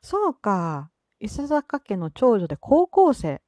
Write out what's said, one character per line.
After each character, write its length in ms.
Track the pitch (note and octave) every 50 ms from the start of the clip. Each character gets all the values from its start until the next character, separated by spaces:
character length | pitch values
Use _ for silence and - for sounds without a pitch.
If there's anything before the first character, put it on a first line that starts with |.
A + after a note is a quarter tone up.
そ 280 | _ - - G4 G#4 F#4+
う 40 | C#4
か。 580 | - - G#3+ G3+ F#3 E3+ E3+ D#3 C#3+ C#3+ D#3 _ _ _ _ _ _
伊 80 | - A3
佐 200 | - - C#4+ C#4+
坂 320 | D4+ D4 C#4+ - - C#4+
家 180 | - _ G#3 F#3
の 140 | E3+ D#3+
長 280 | D3 - - B3+ A#3+ G#3
女 80 | F3+ E3
で 100 | D3+ C#3+
高 300 | - - C4+ D4+ F4+ F#4
校 260 | - - F#4+ F4 C4+
生。 280 | - - E3 C#3+ C#3 -